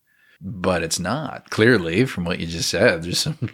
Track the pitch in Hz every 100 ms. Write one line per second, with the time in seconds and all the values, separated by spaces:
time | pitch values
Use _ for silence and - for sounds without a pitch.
0 | _ _ _ _ 95 95 92 87 82 -
1 | 87 135 156 - - - 113 113 82 90
2 | 131 - 87 90 85 82 - 85 117 85
3 | 85 - 151 - 110